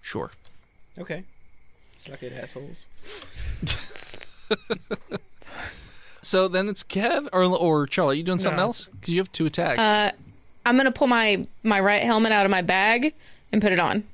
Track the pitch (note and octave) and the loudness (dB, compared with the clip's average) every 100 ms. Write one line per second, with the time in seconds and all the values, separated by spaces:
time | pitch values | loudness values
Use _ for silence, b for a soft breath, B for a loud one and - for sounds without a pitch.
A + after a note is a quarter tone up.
0 | - - B1 - - - - _ - - | -8 -8 -10 -14 -20 -20 -20 _ -20 -18
1 | F3+ G#3+ F#3+ - - - - - - - | -12 -12 -12 -18 -20 -20 -20 -20 -20 -20
2 | - C3+ B2+ B2+ A#2 C3 C#3 - - - | -18 -16 -14 -14 -14 -14 -14 -16 -16 -14
3 | - - - - - - - - - - | -14 -14 -14 -10 -8 -6 -4 -6 -6 -12
4 | - - - - - G#3+ - G#3+ - - | -14 -14 -14 -16 -6 -6 -4 -8 -6 -10
5 | - - - - B B B B B B | -8 -12 -12 -20 B B B B B B
6 | B B - F#3 F#3 F#3 G3 G3+ - F#3+ | B B 0 2 2 2 -2 -4 -4 -2
7 | A3+ E4+ D4 F#3 F#3 F3+ E3+ D3+ C#3+ - | 0 0 0 2 2 4 2 2 2 2
8 | D#3 C#3 E3+ F3+ F#3 D#3 G3+ A#3 - - | 2 2 0 0 0 0 -2 -2 -8 -12
9 | - E3+ F#3+ - D#3+ - E3+ C3 A3 G#3 | -2 -2 -2 -2 -2 0 0 2 4 4
10 | G#3 - - - - - A#3+ B3+ C4+ B3+ | 2 -2 -16 -20 -20 -4 2 4 4 2
11 | C#4 A#3+ A3 G3 - - A3 G3+ F#3+ G#3 | 2 4 4 0 -2 -4 0 2 4 4
12 | A#3 A3 A3+ G#3+ G3 F#3+ F3 F#3 G#3 A#3+ | 4 4 4 4 4 2 2 2 4 4
13 | D4 - b b b G#3+ G3+ F3+ E3+ G3+ | 0 -4 b b b 2 4 4 2 0
14 | G#3 | -4